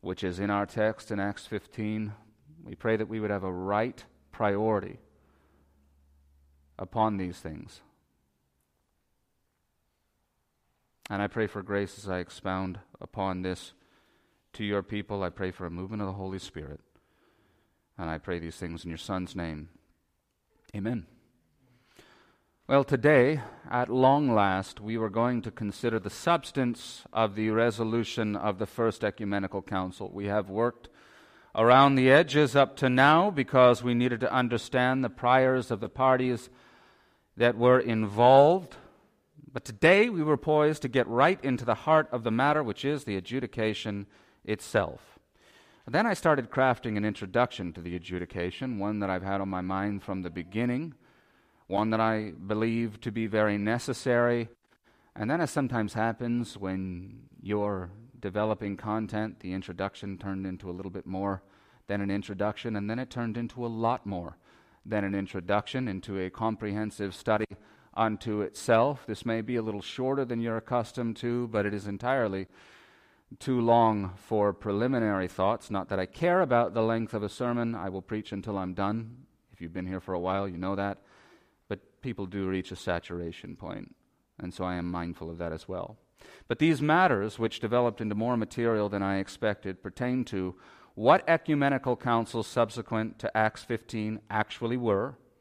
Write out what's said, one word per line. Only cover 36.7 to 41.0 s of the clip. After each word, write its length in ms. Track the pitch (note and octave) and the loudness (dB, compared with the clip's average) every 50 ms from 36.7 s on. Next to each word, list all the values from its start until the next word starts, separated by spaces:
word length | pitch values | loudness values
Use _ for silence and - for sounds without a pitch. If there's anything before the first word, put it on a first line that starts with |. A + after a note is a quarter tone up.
| - - - - _ _ _ _ _ _ _ _ _ | -20 -20 -20 -20 _ _ _ _ _ _ _ _ _
that 220 | - A#2 A#2+ A#2+ A2+ | 2 4 4 4 6
were 220 | A#2 B2 B2+ B2+ | 6 6 6 6
involved. 960 | - A#2 A#2 A2 A2 G#2 G2+ G#2 A#2+ B2 C3+ C3+ C#3+ D3+ F3 F#3+ F3 - - - - - _ _ _ _ _ _ _ _ _ - - - - | 6 2 0 0 0 -2 2 6 8 10 10 10 10 10 8 4 0 -8 -18 -20 -20 -20 _ _ _ _ _ _ _ _ _ -20 -20 -14 -14
But 120 | B2+ - | -14 -12
today 440 | - A#2 G#2 - D#3+ F#3 G3 G#3+ A#3+ | -12 -6 4 8 8 8 8 6 4
we 140 | A3 F3 D#3 | 2 0 2
were 140 | D3+ D3+ | 2 2
poised 460 | B2+ - E3 D3+ D3+ D3+ D3+ D#3 D3 - | 0 2 2 4 4 4 4 2 0 -4
to 60 | A#2+ | 0
get 200 | A#2 C3+ | 2 2